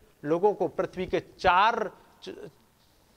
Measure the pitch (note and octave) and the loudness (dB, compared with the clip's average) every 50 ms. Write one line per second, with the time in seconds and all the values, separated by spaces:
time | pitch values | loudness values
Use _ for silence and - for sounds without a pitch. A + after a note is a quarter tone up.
0 | _ _ _ _ - D3 D#3+ E3+ F#3 G#3+ F#3+ - F#3 D#3 - - F3+ - - F3 | _ _ _ _ -4 -2 0 2 2 2 2 2 -2 -4 -2 -4 -6 -4 -4 -8
1 | F#3 E3 - F3 - - - - - F#3+ F3 F3+ G3+ A3+ A#3+ A3 G#3+ F#3 - - | -6 -4 -2 -4 -4 -6 -8 -2 2 2 4 4 4 4 2 0 -4 -6 -10 -14
2 | - _ _ _ - - - - - E3 - _ _ _ _ _ _ _ _ _ | -20 _ _ _ -18 -18 -16 -16 -16 -20 -20 _ _ _ _ _ _ _ _ _
3 | _ _ _ | _ _ _